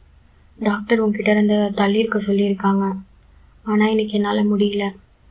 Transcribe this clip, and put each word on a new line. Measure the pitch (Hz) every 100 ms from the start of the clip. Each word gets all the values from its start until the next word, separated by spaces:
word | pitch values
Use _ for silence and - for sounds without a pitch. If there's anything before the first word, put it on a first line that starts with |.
| _ _ _ _ _ -
"டாக்டர் | 214 202 208 226 214
உன்கிட்ட | 208 214
இருந்து | 208 208 208 202
தள்ளி | 202 202 214
இருக்க | 226 208 202
சொல்லியிருக்காங்க, | 202 202 190 196 196 196 190 - _ _ - - -
ஆனா | 220 214 214
இன்னைக்கு | 220 214
என்னால | 208 202 208
முடியல. | 208 202 202 202 202 196 _ _ _